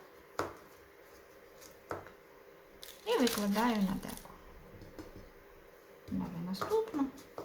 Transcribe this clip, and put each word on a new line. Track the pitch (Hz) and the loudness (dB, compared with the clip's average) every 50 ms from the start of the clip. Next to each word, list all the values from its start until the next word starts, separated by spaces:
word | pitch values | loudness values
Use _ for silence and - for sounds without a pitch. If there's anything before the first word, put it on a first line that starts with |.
| - - - - - - - - - - - - - - - - - - - - - - - - - - - - - - - - - - - - - - - - - - - - - - - - - - - - - - - - - - - - - - | -12 -18 -20 -20 -20 -14 -4 -2 -2 -2 -4 -12 -16 -18 -20 -20 -20 -20 -20 -20 -20 -20 -20 -20 -20 -20 -20 -20 -20 -20 -20 -18 -18 -18 -18 -16 -10 -8 -8 -8 -8 -12 -18 -20 -20 -20 -20 -20 -20 -20 -20 -20 -20 -20 -18 -16 -16 -14 -14 -10 -2 2
І | 480 370 | 4 6
викладаю | 254 226 - 208 208 202 202 214 233 247 226 | 6 6 6 4 2 4 4 6 6 6 6
на | 208 196 185 - - | 6 4 4 2 0
деко. | - - - - - - - - - - - - - - - - - - - - - - - - - - - - - - - - - - - - - - - - - - | -2 -4 -8 -8 -10 -14 -16 -18 -18 -18 -18 -18 -18 -16 -16 -16 -16 -14 -14 -14 -14 -14 -14 -16 -16 -16 -18 -20 -20 -20 -20 -20 -20 -20 -20 -20 -20 -20 -20 -18 -10 -4
Далі | - 190 185 175 175 170 170 180 | -4 -2 -2 -2 -4 -4 -2 -2
наступну. | 190 - - - 427 453 440 - - 294 269 254 - - - - - - | -2 -2 0 4 4 4 4 4 2 2 2 2 0 -6 -16 -12 -12 -10